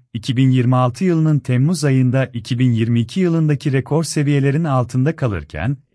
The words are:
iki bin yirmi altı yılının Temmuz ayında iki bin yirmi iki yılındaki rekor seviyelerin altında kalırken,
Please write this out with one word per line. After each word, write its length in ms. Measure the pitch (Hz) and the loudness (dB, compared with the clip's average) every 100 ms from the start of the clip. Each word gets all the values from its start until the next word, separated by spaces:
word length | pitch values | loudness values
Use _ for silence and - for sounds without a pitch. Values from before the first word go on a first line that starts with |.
| _ | _
iki 240 | 110 - 120 | -10 -4 2
bin 140 | 131 | 2
yirmi 260 | 127 123 127 | 4 2 2
altı 280 | 127 - | 0 0
yılının 340 | 185 165 156 147 | 0 2 2 0
Temmuz 460 | - 123 143 185 | 0 0 0 0
ayında 420 | 147 131 127 131 131 | 0 2 2 0 -2
iki 320 | 120 - 120 | -6 -6 0
bin 140 | 127 | 2
yirmi 280 | 113 113 117 | 2 0 0
iki 200 | 117 190 | -2 -2
yılındaki 520 | 180 165 156 143 151 | 0 2 0 0 0
rekor 320 | 135 127 156 | -2 0 -2
seviyelerin 600 | 156 156 143 143 139 143 | -2 -2 0 2 2 0
altında 520 | 165 131 127 127 135 160 | 0 -2 0 0 0 0
kalırken, 600 | 131 95 76 76 104 143 _ | -4 -4 -8 -6 -4 -6 _